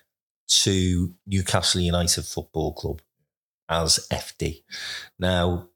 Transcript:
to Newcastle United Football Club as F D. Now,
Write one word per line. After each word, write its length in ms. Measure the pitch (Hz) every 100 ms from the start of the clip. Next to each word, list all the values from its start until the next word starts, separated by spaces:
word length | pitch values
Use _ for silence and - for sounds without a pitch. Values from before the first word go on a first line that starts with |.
| _ _ _ _ -
to 680 | - 107 95 92 90 92 - -
Newcastle 540 | 98 92 98 - 92
United 460 | 87 87 87 - 71
Football 480 | - - 82 76
Club 260 | - 82 80 - _ _ _ _ _ -
as 360 | 82 80 - -
F 260 | - - -
D. 280 | 90 - - - - - - -
Now, 520 | 90 90 87 87 -